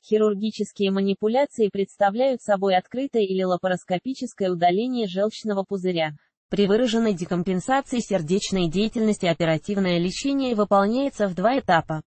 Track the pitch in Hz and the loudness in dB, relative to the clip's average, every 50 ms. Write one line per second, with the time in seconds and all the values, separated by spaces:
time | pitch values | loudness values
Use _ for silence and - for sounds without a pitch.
0 | _ - 214 214 214 214 208 190 208 220 - - 208 - - - 202 196 196 196 | _ 0 2 2 4 2 0 0 -4 -6 -4 -4 -6 -8 -4 -2 -2 0 0 0
1 | 196 196 196 - - 214 226 262 285 277 - - 220 196 _ 202 196 - - _ | 0 0 0 0 -2 0 2 2 0 0 0 0 0 0 _ -2 -4 -4 0 _
2 | 202 196 196 233 254 269 262 233 - - 202 190 190 196 185 180 - _ - 240 | 0 0 2 2 0 0 0 -2 0 -2 0 0 2 2 2 2 0 _ -6 -6
3 | 277 277 - 233 208 190 190 185 185 185 180 175 - 185 185 175 - - 185 175 | -6 -2 0 0 0 0 0 -2 0 0 0 0 0 -2 -2 -4 -2 -4 -4 -4
4 | _ 254 262 - 254 233 - - 196 185 185 170 170 175 175 196 233 254 254 240 | _ -6 -8 -8 -8 -10 -6 -4 -2 -2 0 2 2 2 2 2 0 -2 -2 -2
5 | 226 190 175 190 202 220 - - - 220 208 196 190 _ 202 196 175 185 180 165 | -4 -4 -2 -2 -2 -2 -2 -6 -6 -4 -4 -4 -4 _ -6 -4 -2 -2 0 0
6 | 160 156 151 - _ _ _ _ _ _ - 175 202 185 202 220 254 247 214 233 | -2 -4 -6 -10 _ _ _ _ _ _ 0 0 2 4 4 2 2 2 0 0
7 | 233 220 202 160 180 - 185 175 175 202 185 185 - - 269 277 269 - - 240 | 0 0 0 -2 -4 -4 -4 -2 -2 0 -2 -2 0 0 0 0 0 -2 -4 -4
8 | 214 - 202 185 160 147 185 208 - - 190 190 180 165 147 185 214 220 - 247 | -2 -2 -2 -2 0 0 0 -2 0 -2 -2 0 0 0 0 0 -2 0 -2 0
9 | 220 214 208 - - 175 165 - 175 165 160 156 - - 208 196 196 180 175 170 | 0 0 0 0 0 -2 0 0 0 0 0 0 -2 -4 -2 0 0 0 0 0
10 | 170 185 180 - - 277 277 277 269 254 240 208 208 190 208 196 196 202 226 254 | 0 -2 -4 -4 -4 -2 -2 0 0 -2 0 0 2 4 4 4 4 4 2 0
11 | 277 277 - - 208 196 175 170 185 220 254 285 - - 180 165 - - 160 156 | -2 -2 -2 -2 -4 -2 -2 0 0 2 2 2 2 2 2 2 2 0 -6 -8
12 | - | -8